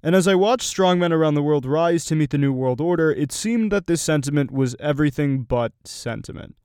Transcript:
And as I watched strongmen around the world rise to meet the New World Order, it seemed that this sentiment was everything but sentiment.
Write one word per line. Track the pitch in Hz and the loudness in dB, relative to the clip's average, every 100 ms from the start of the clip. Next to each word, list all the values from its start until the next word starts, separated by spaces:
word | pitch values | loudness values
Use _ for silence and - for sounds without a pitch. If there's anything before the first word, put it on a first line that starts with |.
And | 160 | 4
as | 190 185 | 2 4
I | 190 | 4
watched | 202 247 - | 2 0 -2
strongmen | - 185 180 175 | 0 2 4 2
around | 160 156 | 2 2
the | 147 | 2
world | 147 147 127 | 2 0 0
rise | 151 170 170 | 0 2 0
to | - | 0
meet | 156 143 | 0 0
the | 143 | 2
New | 139 | 0
World | 131 127 123 | 0 -2 0
Order, | 165 175 160 | 0 2 2
it | 139 143 | 0 -4
seemed | - 214 233 220 | -4 -2 0 0
that | 196 175 | -2 0
this | 165 | -2
sentiment | - 151 139 147 131 | 0 0 0 -2 0
was | 135 131 123 | -2 -2 -2
everything | 151 143 151 135 147 131 | -4 0 0 0 -2 -2
but | 117 123 113 _ | -2 -2 -2 _
sentiment. | - - 120 113 - 78 - - | -20 -12 -8 -8 -10 -14 -18 -20